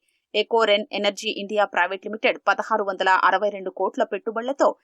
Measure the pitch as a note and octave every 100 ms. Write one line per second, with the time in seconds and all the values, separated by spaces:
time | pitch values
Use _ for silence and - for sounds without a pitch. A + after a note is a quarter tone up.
0 | _ _ _ G#3+ G#3 A3+ A3 G#3 G#3+ G3
1 | G3+ G3 A3 G3+ G3+ G#3 G3 - F3+ F#3+
2 | G#3 A3 A#3+ - - G3 G#3 A3 G3 F#3
3 | F#3+ F#3 - F#3+ G#3 G3+ F#3+ - F#3+ -
4 | A3+ G3 A3+ A3 A#3+ C#4+ C#4+ -